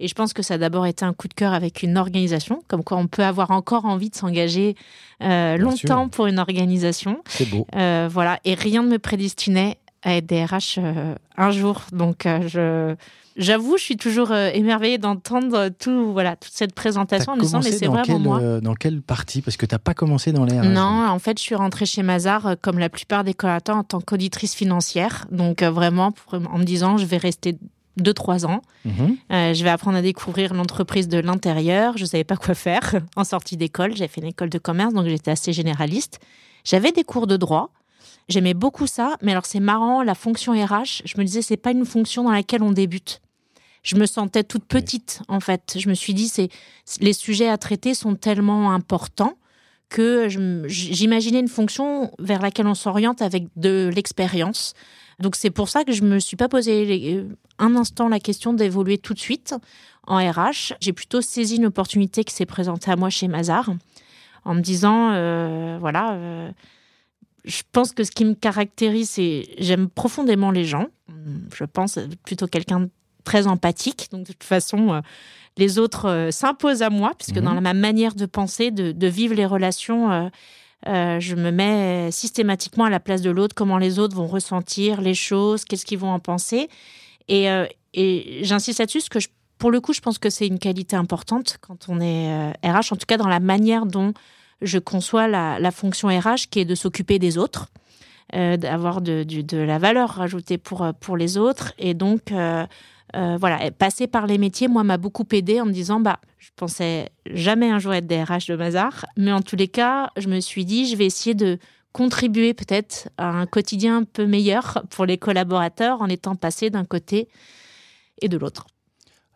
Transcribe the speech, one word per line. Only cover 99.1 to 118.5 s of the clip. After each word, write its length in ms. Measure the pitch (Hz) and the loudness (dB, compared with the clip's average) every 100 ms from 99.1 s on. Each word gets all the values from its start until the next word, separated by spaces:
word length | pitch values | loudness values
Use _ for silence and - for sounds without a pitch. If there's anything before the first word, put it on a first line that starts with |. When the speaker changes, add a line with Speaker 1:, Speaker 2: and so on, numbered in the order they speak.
| 160 | -2
Speaker 1:
du, 200 | 156 156 | -2 -6
de 140 | 151 160 | -4 -2
la 200 | 151 156 | 0 2
valeur 320 | 190 240 240 | 4 4 0
rajoutée 480 | 185 180 185 - 175 | -2 -4 -6 -4 -6
pour, 240 | - 185 | -6 -4
euh, 100 | 170 160 | -4 -4
pour 200 | - 175 | -4 -2
les 200 | 170 196 | 0 2
autres. 360 | 233 269 - - | 2 2 -6 -6
Et 160 | 185 | -4
donc, 380 | 170 196 226 - | 0 0 0 -2
euh, 340 | 196 170 165 170 - - _ - - | -2 0 -2 -4 -12 -20 _ -10 -4
euh, 220 | 180 170 | -2 0
voilà, 260 | 185 156 165 | 0 0 -2
et 60 | |
passer 340 | - 190 - 247 | 0 0 0 -2
par 220 | 240 208 | 0 0
les 100 | 202 | 2
métiers, 300 | 196 - 254 | 0 0 2
moi, 160 | 233 | 4
m'a 140 | 208 180 | 4 0
beaucoup 280 | 196 - 220 | -2 -6 0
aidée 280 | 208 180 226 | 0 2 2
en 40 | 220 | 2
me 60 | |
disant, 280 | 185 175 214 | -2 0 2
bah, 200 | 214 175 _ _ | 2 0 _ _
je 120 | - - | -20 -10
pensais 540 | 175 - 170 165 - _ - | -8 -4 -2 -2 -6 _ -10
jamais 460 | 180 175 220 233 | -2 2 4 4
un 80 | 208 | 2
jour 140 | 196 | 0
être 120 | 185 170 | -2 0
D 160 | 165 | -2
R 100 | 160 | 0
H 160 | 175 175 | -2 -2
de 60 | 165 | -4
Mazars, 500 | 170 180 226 - - - | 0 0 -2 -4 -8 0
mais 140 | 196 | 2
en 100 | 196 | 2
tous 140 | 196 190 | -2 -2
les 120 | 190 | 0
cas, 440 | - 240 269 269 - | 2 0 0 -2 -4
je 100 | 196 | -2
me 120 | 185 | -2
suis 260 | 180 190 180 | -4 -6 -2
dit, 220 | 220 262 | 0 0
je 80 | 214 | 2
vais 100 | 196 | 0
essayer 300 | - 226 214 | 2 -2 2
de 220 | 196 175 - _ _ | 2 0 -8 _ _
contribuer 640 | - 247 - 247 214 233 | -2 0 2 0 2 2
peut-être 560 | 233 - 202 208 - - - | 0 -2 -2 -2 -12 -14 -6
à 120 | 175 | -4
un 160 | 175 180 | -2 0
quotidien 520 | 214 196 202 226 233 | 0 0 0 2 2
un 60 | |
peu 220 | 220 - 208 | 0 -2 2
meilleur 560 | 202 202 214 - - 185 | 2 4 2 0 -6 -6
pour 140 | - 185 | -2 0
les 120 | 185 | 2
collaborateurs 840 | - 185 180 180 170 - 226 254 | 0 0 2 0 0 0 0 0
en 60 | 202 | -2
étant 280 | 180 190 190 | -4 -4 -4
passée 340 | 165 - 220 | -4 -2 -2
d'un 160 | 202 180 | -2 -2
côté 440 | 175 - 208 226 _ - - - - - _ _ - | -4 -2 -2 -2 _ -20 -20 -20 -20 -20 _ _ -6
et 60 | 208 | -2
de 100 | 170 | -2
l'autre. 300 | 143 | -4